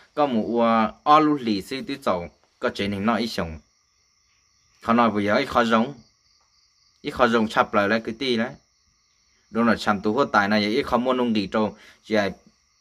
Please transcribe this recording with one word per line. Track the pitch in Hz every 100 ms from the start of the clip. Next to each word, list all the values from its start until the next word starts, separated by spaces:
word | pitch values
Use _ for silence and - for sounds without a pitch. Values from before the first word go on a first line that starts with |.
| -
có | - 147
mua | 113 98 117 117 113 107 -
alu | - 151 151
lì | 147 113 98
xứ | 90 135
tứ | 113 135
chậu, | 117 92 87 _ _ -
có | 123
chuyện | - 101
này | 101
nói | 104 107
ý | 117
xong. | - 85 76 _ _ _ _ _ _ _ _ _ _ _ _
Họ | -
nói | 117 117
bây | 104
giờ | 101
ấy | 113 135
khó | 123
giống. | 117 113 127 139 - _ _ _ _ _ _ _ _ _
Ít | 147
khó | - 123
dùng | 117 107
chập | 135 123
lại | 107 101
đấy, | 113
cái | 113 113
tí | 135 113
đấy. | 123 147 _ _ _ _ _ _ _ _ _
Đó | 107
là | 117 98
chăm | - 101
tú | 107
hốt | 113
tài | 139 107 101
này, | 107
ít | 104 123
khó | - 120
mua | 127
nông | 127 120
đi | 107 98
trâu. | 113 104 - - -
Chỉ | -
ai, | 107 98 - _ _ _ _